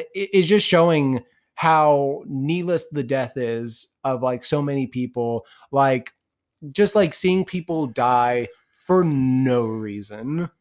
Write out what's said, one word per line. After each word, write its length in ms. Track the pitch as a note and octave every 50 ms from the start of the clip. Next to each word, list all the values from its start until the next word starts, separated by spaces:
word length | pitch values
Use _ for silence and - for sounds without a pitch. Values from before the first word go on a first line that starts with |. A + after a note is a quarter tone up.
| D#3+ - -
it, 160 | F#3+ G3 - -
it's 160 | G3 F3+ D#3
just 180 | G#3 G#3 -
showing 560 | - F#3 E3+ E3 E3+ E3 D3+ C#3+ C3+ C3 B2 - _ _ _ _ _ _
how 680 | - - E3 D#3+ D#3 D3+ D3+ D3 C#3+ C#3 C#3 C#3 - -
needless 640 | - C#3 C3+ C3+ D3 E3 F3+ F3 F3 F3 D#3+ E3 -
the 140 | D3+ D3 C3+
death 320 | A2+ C#3 C3+ C3 B2 -
is 520 | C#3 B2 A#2 A#2 A#2 A#2 A#2 A2+ - - - _ _ -
of, 200 | C3+ C3 A#2+ B2+
like, 220 | B2+ B2+ A#2+ -
so 180 | - D#3 D3 C#3+
many 240 | C#3+ C#3 C#3 C3+ -
people. 560 | - B2+ B2 A#2+ - B2 A#2+ A#2 A#2 A2+ - _ - _ _ -
Like, 440 | - C#3 C3+ C3+ C3 B2+ B2 - _ _ _ _ _ _ _ _ _ _ - D3 C3+
just, 220 | - G#3 G3+ -
like, 180 | G#3+ G3 D#3+ -
seeing 320 | - - F#3 F3+ F#3 F#3
people 420 | - - F3+ E3 - E3+ D#3+ D3+
die 640 | B2+ A2 - B2 B2 B2+ B2 A#2+ B2 B2 B2 A#2+ A#2 - _ _ _ _ _ _
for 180 | - F3+ F#3 F3+
no 640 | E3 D3 C3+ C3 C3 B2+ C3 C3 C3 B2 B2 A#2
reason. 840 | A2 A2 A2 A2 G#2 G2+ G#2 G2+ G2+ G#2 G#2+ A2+ C3 D3+ E3+ F3 E3 _ _